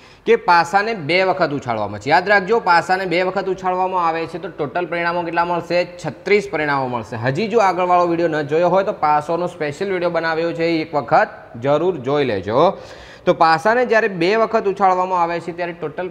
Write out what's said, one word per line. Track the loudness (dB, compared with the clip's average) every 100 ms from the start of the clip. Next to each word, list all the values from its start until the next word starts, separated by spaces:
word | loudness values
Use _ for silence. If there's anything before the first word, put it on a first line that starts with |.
| -20 -6 0
કે | 2 4
પાસાને | 4 4 2 0 -4 0
બે | 2 2
વખત | 2 0 -2
ઉછાળવામાં | -4 -4 -4 -6
છે. | 2
યાદ | 2 4
રાખજો, | 2 2 0
પાસાને | 4 2 2 -2 0
બે | 0 0
વખત | -2 -4
ઉછાળવામાં | -4 -2 -2 0 0 0
આવે | -2 -4
છે | -8
તો | -10
ટોટલ | -8 -6 -4 -4
પરિણામો | -2 -2 -2 -2
કેટલા | -2 0
મળશે? | -2 -2 -2 -2 -6
છત્રીસ | -10 -6 0 0 0
પરિણામો | -4 -2 -2 -2
મળશે. | -4 -6 -4
હજી | -2 -2 0
જો | 2 2
આગળવાળો | 2 2 2 2
વીડિયો | 2 0
ન | 0 0
જોયો | 2 4
હોય | 2 0
તો | 0
પાસોનો | 2 2 0 -2 -4 -4
special | -6 -4 -4
વીડિયો | -2 -2 -2
બનાવ્યો | -2 -2 -2 0
છે, | 0 0
એક | -2 -4
વખત | 2 2 2 -4 -18 -6 0
જરૂર | 2 0 -2 -2
જોઈ | 0 0
લેજો. | -2 0 2 2 0 -10 -20 -20 -6
તો | -2 2
પાસાને | 4 4 2 2 2
જ્યારે | 2 0 0
બે | 0 2
વખત | 0 0 -2
ઉછાળવામાં | 2 2 2 0 0
આવે | 0 -2
છે | -6
ત્યારે | -6 -8 -6
ટોટલ | -8 -6 -8